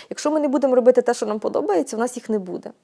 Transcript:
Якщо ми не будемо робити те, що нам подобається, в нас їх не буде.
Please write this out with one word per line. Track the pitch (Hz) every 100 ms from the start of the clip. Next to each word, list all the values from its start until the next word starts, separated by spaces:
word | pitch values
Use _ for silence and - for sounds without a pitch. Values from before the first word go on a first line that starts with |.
| -
Якщо | - 302
ми | 311
не | 294
будемо | 262 262
робити | 254 240 254
те, | 240
що | 240 214
нам | 214
подобається, | - - 339 370 277 220
в |
нас | 240 240
їх | -
не | 214
буде. | 180 180 - -